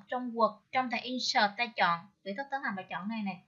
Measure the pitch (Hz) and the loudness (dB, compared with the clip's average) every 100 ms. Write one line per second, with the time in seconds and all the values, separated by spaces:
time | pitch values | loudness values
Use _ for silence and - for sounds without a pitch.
0 | - 254 247 226 214 - _ 262 254 233 | -2 -4 -2 2 2 2 _ 0 0 -2
1 | 247 254 - 254 208 202 240 226 180 170 | -4 -4 0 4 4 2 -4 2 2 2
2 | 196 _ 196 202 277 269 277 190 185 170 | -4 _ -8 -6 -6 -4 -4 -6 -6 -6
3 | 196 226 196 180 | -4 -4 -4 -6